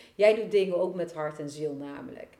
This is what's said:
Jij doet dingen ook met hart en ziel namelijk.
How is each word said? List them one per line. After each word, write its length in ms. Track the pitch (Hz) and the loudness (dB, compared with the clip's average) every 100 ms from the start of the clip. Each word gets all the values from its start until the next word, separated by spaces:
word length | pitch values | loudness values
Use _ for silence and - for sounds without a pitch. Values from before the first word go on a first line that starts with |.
| - - | -12 4
Jij 200 | 208 220 | 6 6
doet 160 | 196 | 2
dingen 260 | 202 185 175 | 2 4 2
ook 180 | 180 180 | 0 -2
met 180 | 170 | -6
hart 260 | 156 151 151 | -4 -6 -6
en 100 | 143 | -10
ziel 240 | 147 151 | -6 -6
namelijk. 640 | 139 143 143 - - - | -6 -10 -12 -14 -14 -18